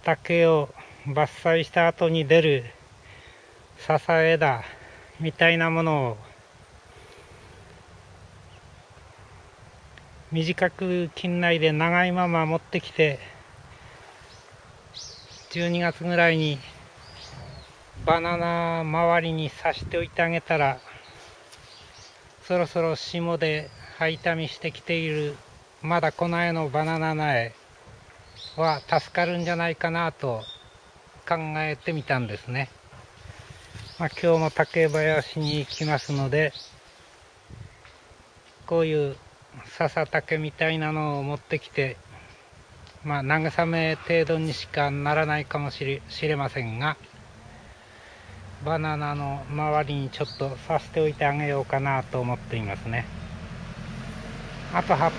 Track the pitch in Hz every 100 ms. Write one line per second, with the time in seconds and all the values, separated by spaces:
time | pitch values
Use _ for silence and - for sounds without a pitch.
0 | - 165 - 170 165 160 143 - - -
1 | 143 139 151 - 175 165 160 180 170 -
2 | 170 165 143 165 156 135 120 - - -
3 | - - - - - - - - - 156
4 | - 165 160 165 151 120 - - - -
5 | - - 160 - 165 165 165 165 165 151
6 | 127 107 - - - - - - - -
7 | - - - - - - - - - -
8 | - - - - - - - - - -
9 | - - - - - - - - - -
10 | - - - 160 160 175 180 - 185 180
11 | 170 - 180 175 175 170 156 151 165 175
12 | 180 180 180 165 156 165 - 175 - -
13 | 156 135 - - - - - - - -
14 | - - - - - - - - - -
15 | - - - - - 170 170 175 175 -
16 | 170 175 170 160 156 139 - - - -
17 | - - - - - - - - - -
18 | - 165 170 170 170 170 170 165 160 160
19 | 170 170 165 160 151 - 170 151 - 170
20 | 170 - 170 170 - 160 139 127 - -
21 | - - - - - - - - - -
22 | - - - - - 180 165 175 165 156
23 | - 170 170 165 160 151 147 - - -
24 | 160 165 175 165 156 - 165 - - 170
25 | 160 151 147 143 - - - - 160 170
26 | 160 - 170 170 175 165 151 139 156 160
27 | 160 156 151 131 117 - - - - -
28 | - - - - - - 160 147 - 165
29 | - - 175 175 170 175 170 160 170 165
30 | 170 - 135 113 107 - - - - -
31 | - - - 170 156 156 156 147 - 160
32 | - 131 117 101 - 123 135 - - -
33 | - - - - - - - - - -
34 | 160 - 175 165 160 - 156 170 160 151
35 | 156 156 - 160 151 151 135 - 156 147
36 | - 143 135 147 156 - - - - -
37 | - - - - - - - - - -
38 | - - - - - - - 165 160 151
39 | 143 131 - - - 127 - - 156 -
40 | 151 160 - 160 156 - 160 160 156 156
41 | 151 143 139 147 - 156 - - 135 120
42 | - - - - - - - - - -
43 | 151 143 135 156 160 - 165 165 160 160
44 | - 170 160 160 160 151 - - 143 143
45 | 143 151 156 151 147 147 143 - 135 135
46 | - - 156 147 135 139 117 110 147 147
47 | - - - - - - - - - -
48 | - - - - - - 139 160 156 151
49 | 147 147 143 139 131 147 151 151 147 143
50 | 135 - 147 - 139 131 - 160 - 165
51 | 156 147 147 143 147 139 127 135 139 135
52 | 120 131 123 123 - 117 104 95 110 117
53 | - - - - - - - - - -
54 | - - - - - - - 175 175 160
55 | 165